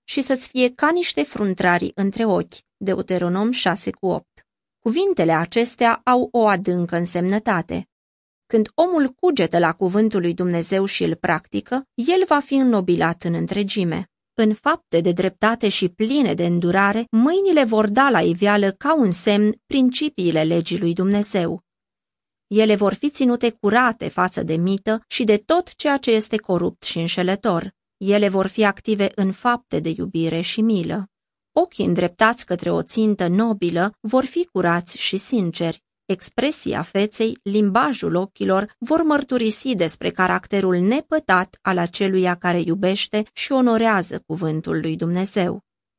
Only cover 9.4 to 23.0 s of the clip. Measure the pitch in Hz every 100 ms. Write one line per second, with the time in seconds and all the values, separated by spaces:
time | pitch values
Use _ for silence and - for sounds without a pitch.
9.4 | 165 175 170 - 185 196 220 208 170 175
10.4 | 180 170 160 190 196 - 170 160 185 156
11.4 | - 202 - 254 269 - 254 370 370 294
12.4 | 285 269 254 214 180 170 165 170 175 170
13.4 | 170 202 202 208 175 156 - _ _ -
14.4 | 220 214 285 320 _ 170 170 175 185 190
15.4 | 214 226 208 - 180 - 220 285 240 175
16.4 | 175 175 175 190 202 214 233 220 262 370
17.4 | 392 311 240 220 214 208 277 208 170 175
18.4 | 202 208 196 190 285 320 214 170 - 202
19.4 | 214 - - 277 254 247 302 - 175 160
20.4 | 156 170 165 175 170 170 190 202 202 202
21.4 | 165 175 _ _ _ _ _ _ _ _
22.4 | - 202 220 208 202 196